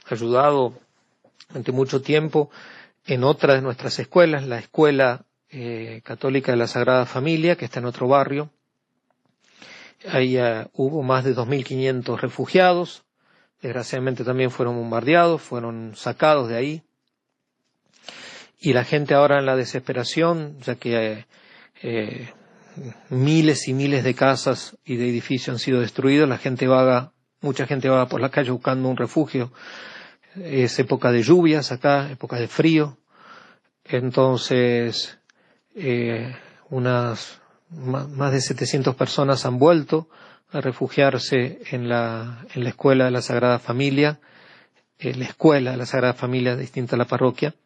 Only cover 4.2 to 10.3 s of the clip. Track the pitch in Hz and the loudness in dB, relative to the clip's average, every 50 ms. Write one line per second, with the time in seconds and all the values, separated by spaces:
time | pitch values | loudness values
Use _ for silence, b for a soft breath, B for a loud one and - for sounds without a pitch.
4.2 | 175 165 151 139 135 131 120 113 - - - 160 156 147 143 135 135 123 120 - | 6 6 4 0 -4 -6 -6 -8 -8 -6 0 4 4 4 6 4 4 2 2 -2
5.2 | - _ _ _ _ _ - 135 120 120 117 113 113 113 113 113 - - 117 - | -8 _ _ _ _ _ -16 -12 -10 -10 -10 -10 -10 -12 -14 -14 -14 -14 -10 -6
6.2 | - 135 135 139 131 - 123 120 117 110 - 123 120 123 127 127 123 123 - 131 | -4 -2 0 0 0 0 0 0 0 0 -2 -2 0 2 2 2 2 0 -4 -4
7.2 | 135 160 165 160 160 170 175 170 127 113 - 131 120 123 120 - 127 123 139 139 | -2 -2 0 0 2 0 0 0 -4 -8 -8 -8 -8 -6 -6 -4 0 2 4 2
8.2 | 135 131 139 143 151 151 _ _ _ _ _ _ _ _ _ _ _ _ _ _ | 2 0 -2 -6 -6 -8 _ _ _ _ _ _ _ _ _ _ _ _ _ _
9.2 | _ _ _ _ _ B B B B B B B B B B B - - - 135 | _ _ _ _ _ B B B B B B B B B B B -10 -4 -2 0
10.2 | 127 127 | 0 0